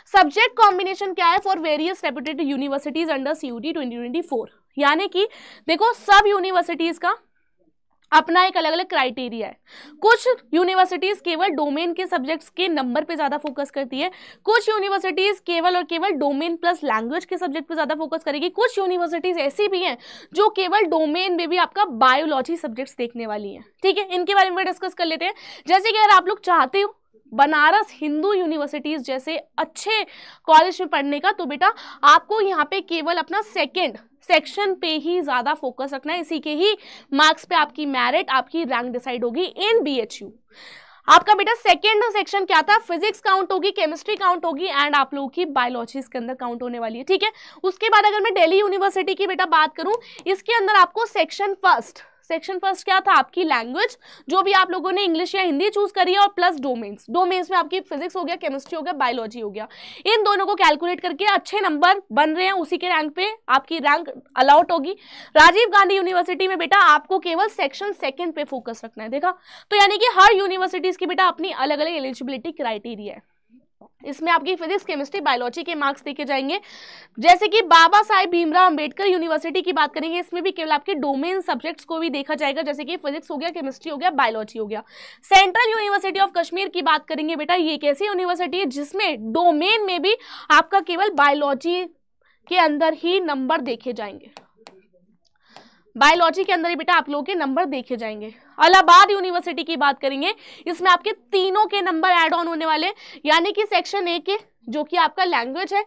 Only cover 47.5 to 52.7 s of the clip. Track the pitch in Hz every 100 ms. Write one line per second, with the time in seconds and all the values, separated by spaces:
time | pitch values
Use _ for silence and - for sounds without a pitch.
47.5 | - 370 370 440 427 415 415 403 381 330
48.5 | 381 415 392 392 381 381 370 392 370 370
49.5 | 311 311 311 330 466 - - - 381 -
50.5 | 466 392 415 359 403 453 415 320 - 403
51.5 | 392 370 285 226 - - _ _ 330 320
52.5 | 381 381